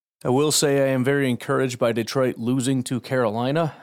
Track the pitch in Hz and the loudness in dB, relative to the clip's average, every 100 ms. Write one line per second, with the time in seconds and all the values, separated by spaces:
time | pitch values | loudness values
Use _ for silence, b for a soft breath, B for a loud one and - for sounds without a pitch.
0 | _ _ 143 127 151 135 151 139 135 131 | _ _ 0 2 2 2 2 2 2 2
1 | 127 143 135 120 - 135 131 120 120 113 | 0 0 0 -2 -2 -2 0 0 0 0
2 | 110 - 127 - 113 131 123 135 117 127 | -2 0 0 -2 -2 0 0 -2 -2 -6
3 | - 131 117 107 127 151 160 - | -2 0 0 0 -2 0 -2 -4